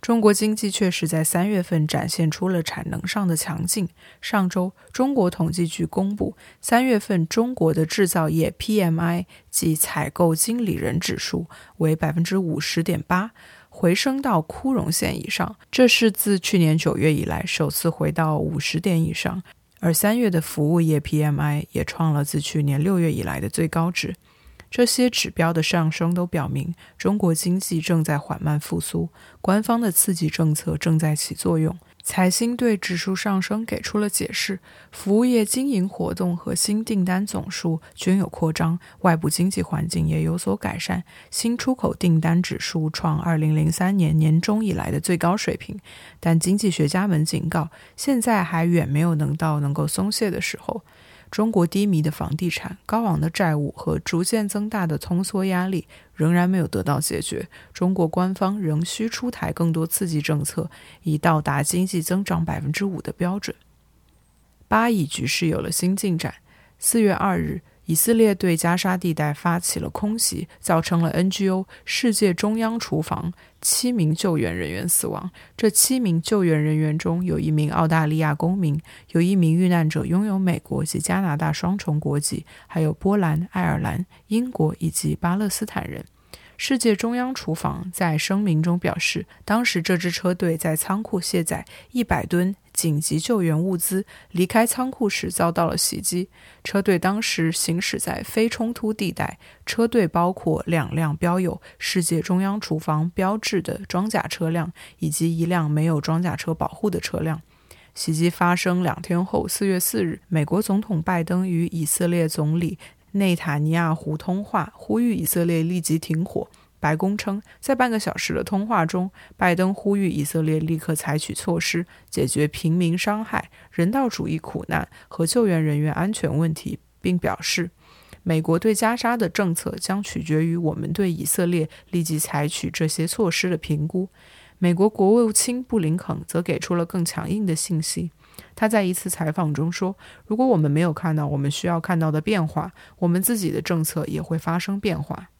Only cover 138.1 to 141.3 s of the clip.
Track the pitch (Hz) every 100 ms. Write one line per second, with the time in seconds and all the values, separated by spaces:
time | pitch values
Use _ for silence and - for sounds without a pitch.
138.1 | _ - - - - 220 220 190 180 196
139.1 | - 160 156 160 147 156 175 190 196 -
140.1 | - - 214 262 202 151 143 175 156 175
141.1 | 156 147